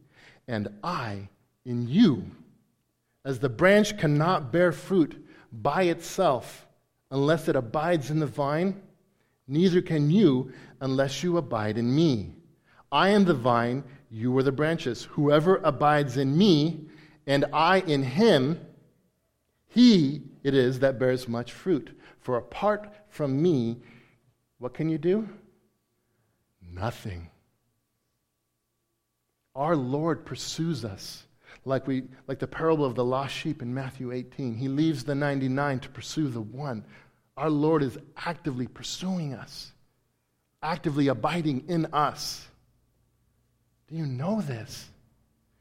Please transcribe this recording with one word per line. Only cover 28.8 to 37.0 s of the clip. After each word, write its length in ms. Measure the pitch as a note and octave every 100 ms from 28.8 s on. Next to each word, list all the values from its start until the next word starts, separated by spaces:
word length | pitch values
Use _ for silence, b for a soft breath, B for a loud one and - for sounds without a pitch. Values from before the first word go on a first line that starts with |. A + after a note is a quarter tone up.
| _ _ _ _ _ _ _
Our 220 | C3 D3+ D#3+
Lord 500 | B2 C#3+ E3 D3+ -
pursues 600 | B2+ - - E3 C#3+ A2
us, 400 | G2 - - - B B B
like 240 | C3 C3 C3+
we, 160 | C3 C3 B -
like 120 | C3+
the 80 | B2
parable 380 | - D#3+ D#3+ C#3
of 100 | A#2
the 100 | B2
lost 280 | B2+ C3
sheep 280 | - D#3+ D3
in 120 | A#2+
Matthew 380 | C3 C3 - B2+
eighteen. 440 | B2+ B2+ - C3 A2+
He 140 | C3+
leaves 340 | C#3 D#3+ C#3+
the 120 | C3 C#3
ninety-nine 640 | C#3+ C#3 C3 C3+ C#3+ C3
to 80 | -
pursue 400 | - - - D3
the 120 | A#2
one. 440 | G#2+ B2+ C#3+ A2+ G#2 b